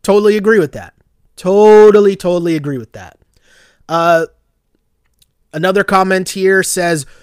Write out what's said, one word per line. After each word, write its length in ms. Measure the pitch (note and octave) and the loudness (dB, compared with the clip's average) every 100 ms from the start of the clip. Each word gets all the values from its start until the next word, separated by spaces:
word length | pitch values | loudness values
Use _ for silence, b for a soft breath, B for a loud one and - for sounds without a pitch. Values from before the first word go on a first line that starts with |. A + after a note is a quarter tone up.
Totally 340 | - G3 G#3 G#3+ | 0 0 0 -2
agree 220 | G#3 A3 | 0 -2
with 140 | D3+ | -2
that. 220 | A2+ F2 _ _ _ _ - | -8 -20 _ _ _ _ -10
Totally, 800 | F#3 G3 G#3+ G#3+ G#3+ G#3 G#3 F#3+ | -4 2 6 8 6 6 2 -2
totally 400 | F3+ F3 E3+ D#3+ | -4 -4 -4 -6
agree 220 | D3 C3 | -6 -10
with 120 | A2+ | -14
that. 260 | G#2+ F#2 _ _ _ b b b b - | -20 -20 _ _ _ b b b b -8
Uh, 380 | E3 E3+ E3 E3 _ _ _ _ _ _ _ _ _ _ _ _ | -4 0 0 -2 _ _ _ _ _ _ _ _ _ _ _ _
another 320 | D#3 F3+ G3 | -6 -2 -2
comment 460 | F#3+ F#3+ F#3+ F#3+ F#3 | 0 0 0 -2 -4
here 340 | G3 F#3 F#3+ | -4 0 0
says, 420 | F3+ F#3 E3+ E3 C3+ b | -2 -4 -4 -4 -8 b